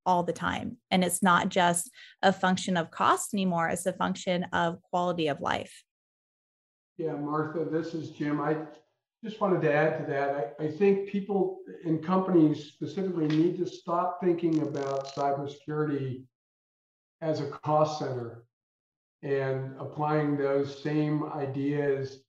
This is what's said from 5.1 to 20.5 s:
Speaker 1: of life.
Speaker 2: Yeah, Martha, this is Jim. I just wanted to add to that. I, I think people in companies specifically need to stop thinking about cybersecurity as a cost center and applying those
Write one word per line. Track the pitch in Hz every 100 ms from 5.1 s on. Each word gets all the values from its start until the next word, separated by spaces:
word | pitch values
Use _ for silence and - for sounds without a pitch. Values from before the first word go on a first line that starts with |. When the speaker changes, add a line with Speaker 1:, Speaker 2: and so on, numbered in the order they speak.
| 175 151
Speaker 1:
of | 139
life. | - - - - _ _ _ _ _ _ _ _ _ _ _ -
Speaker 2:
Yeah, | 160
Martha, | 147 147 151 151 170
this | 143 156 165
is | 160 127
Jim. | - 147 147
I | 147 156 - - _ _ _ _
just | 214 -
wanted | 202 170
to | 151
add | 147 156 -
to | 156
that. | 143 139 143 - -
I, |
I | 151
think | 151 196 196 -
people | 202 196 196 180 - - - 170
in | 156
companies | 170 190 190 175 151 139 -
specifically | - 143 196 185 170 151
need | 156 175 180
to | 165
stop | - 175 170 180 -
thinking | 185 165 165 156
about | 147 143 135 135 -
cybersecurity | 147 143 143 143 143 - 151 151 139 131 127 - _ _ _ _ _ _ _ _ -
as | 160 139
a | 139
cost | - 147 151 151 -
center | 135 123 117 - _ _ _ _ _ _ _ _
and | 147 139 135 131 131 -
applying | 139 - 151 151 147 143
those | 139